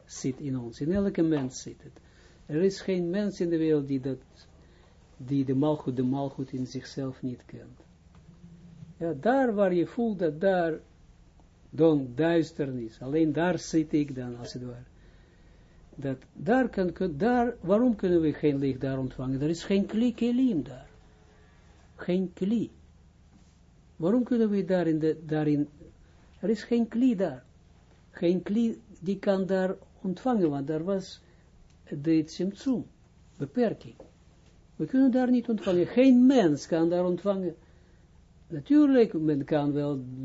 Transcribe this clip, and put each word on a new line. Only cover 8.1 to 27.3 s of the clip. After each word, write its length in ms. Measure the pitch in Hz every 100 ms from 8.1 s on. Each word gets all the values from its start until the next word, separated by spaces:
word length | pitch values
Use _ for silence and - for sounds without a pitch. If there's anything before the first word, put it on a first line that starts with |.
| - - - - - - - - -
Ja, 160 | 170
daar 400 | 143 214 269 247
waar 200 | 208 196
je 140 | 175 160
voelt 320 | - 233 185
dat 220 | 165 151
daar 380 | 196 180 165 156 - - - - - - - - -
dan 420 | 127 160 147 127 120
duisternis, 880 | 165 170 156 - 139 127 113 -
alleen 320 | 131 156 156
daar 260 | 147 180 160
zit 340 | - 160 151
ik 220 | 151 143 127
dan, 220 | 123 120
als 160 | 120
het 100 | 127
ware. 280 | 123 123 - - - - - - - - - - - -
Dat, 220 | 135 131 -
daar 360 | - 151 254 240
kan, 220 | 196 180
kun-, 260 | 170 185 139
daar, 380 | 226 247 240 233
waarom 340 | 170 208 254 208
kunnen 260 | 190 170
we 120 | 160
geen 240 | - 151 139
licht 240 | 139 127
daar 160 | 135 135
ontvangen? 440 | 131 - 131 131
Er 80 | 151
is 140 | 165
geen 220 | - 196 196
kli 280 | 214 247
kelim 500 | 233 240 247 262 165
daar. 260 | 127 127 - - - - - - - - - - - -
Geen 360 | - 185 180
kli. 380 | - 185 233 151 - - - - _ - - - - - - - -
Waarom 280 | 165 247
kunnen 260 | 233 240 220
we 160 | 202 175
daar 220 | 185 160
in 120 | 160
de, 180 | 156 156 151
daarin... 420 | 151 151 147 147 - - - - - - -
Er 100 | 190
is 140 | 220
geen 240 | - 233 226
kli 280 | 226 254 190
daar. 280 | 151